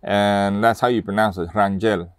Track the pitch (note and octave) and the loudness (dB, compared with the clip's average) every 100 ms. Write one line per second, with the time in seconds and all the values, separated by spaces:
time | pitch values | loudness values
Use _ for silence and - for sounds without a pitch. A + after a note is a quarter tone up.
0 | - G2+ G2+ G2+ G2 G2+ A2+ A2+ B2 B2 | -2 0 2 2 0 2 0 2 0 0
1 | G2+ G2+ G#2+ F#2 E2+ G#2 G2+ F#2+ A2 G2+ | -2 0 0 -2 -6 0 0 2 0 0
2 | E2+ | -4